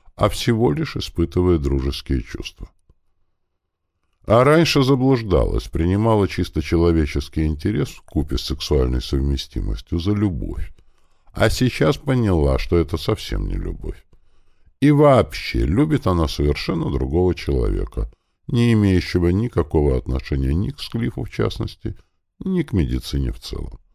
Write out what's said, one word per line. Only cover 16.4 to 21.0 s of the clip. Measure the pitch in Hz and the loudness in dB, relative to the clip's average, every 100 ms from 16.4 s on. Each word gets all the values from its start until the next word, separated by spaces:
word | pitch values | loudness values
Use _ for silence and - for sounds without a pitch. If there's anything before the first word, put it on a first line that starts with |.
| 71 73 - 82 78 | -2 -2 -4 -4 -2
другого | 67 65 80 90 85 | -2 -2 0 0 0
человека, | - 67 53 50 50 - 52 _ _ _ - | -2 0 0 -2 -4 -6 -8 _ _ _ -4
не | 120 120 | 0 4
имеющего | 110 101 90 - 90 87 | 4 4 2 2 0 2
никакого | 95 117 - 78 80 73 62 | 2 0 -2 0 2 2 0
отношения | - 65 - 69 67 | -2 -4 -2 -2 0
ни | 78 107 | 0 -2
к | - | -6
Склифу | - 117 | -8 -4